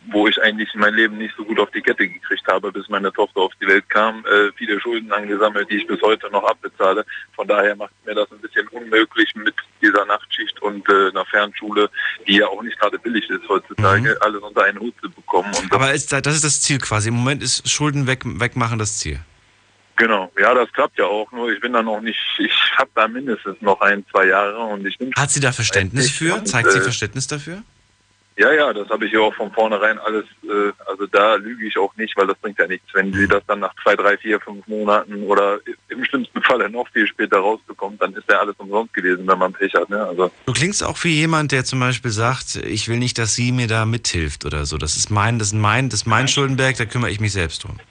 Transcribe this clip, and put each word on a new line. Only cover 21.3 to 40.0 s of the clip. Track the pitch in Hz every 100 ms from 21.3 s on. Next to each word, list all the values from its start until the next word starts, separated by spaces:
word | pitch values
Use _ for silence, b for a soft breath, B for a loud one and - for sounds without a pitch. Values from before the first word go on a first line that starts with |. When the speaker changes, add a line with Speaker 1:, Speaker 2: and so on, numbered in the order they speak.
Speaker 1:
Nur | 123 120
ich | 101
bin | 120
da | 123
noch | 113 107
nicht, | 113 104 - -
ich | - - - -
hab | - -
da | 110
mindestens | 120 139 107 101 95
noch | 104 95
ein, | 101 101 95
zwei | 101 95
Jahre | 95 101 107
und | 113 101 98
ich | -
bin | 127 127
Speaker 2:
Hat | 143
sie | 147
da | 135
Verständnis | 120 107 98 95 120 135
Speaker 1:
eigentlich | -
Speaker 2:
für? | 160 202
Speaker 1:
und, | 214
Speaker 2:
Zeigt | 123 107
sie | 95
Speaker 1:
äh, |
Speaker 2:
Verständnis | 95 123 104 135 -
dafür? | 147 147 185 226 _ _ _ _ _ _ -
Speaker 1:
Ja, | 110
ja, | 151 143
das | 104 101
habe | 107 107
ich |
ja | 110
auch | 110
von | - 104
vornherein | 113 110 104 107 107
alles, | 110 107 98 _
äh, | 107 104 104 95 -
also | 95 101
da | 101 104 107
lüge | 104 120 107
ich | 101
auch | 98 -
nicht, | 110 -
weil | 98
das | 95
bringt | 107 101
ja | 90
nichts. | 92 -
Wenn | 98 98
sie | 98 98
das | 101 -
dann | 104
nach | 95 -
zwei, | - 101
drei, | 98 101
vier, | 110 107
fünf | - 101 95
Monaten | 107 104 104 90 101
oder | 101 101 101 104 -
i-, | - _
im | -
schlimmsten | 254 269 233 226
Falle | - 127 101
noch | 117 123
viel | 120 101
später | - 107 101
rausbekommt, | 95 110 _ 104 98 104
dann | 92 98
ist | -
ja | 101
alles | 104 98
umsonst | 98 101 113
gewesen, | - 90 90 95
wenn | 92
man | 92
Pech | 95 98 90
hat, | 85
ne? | 101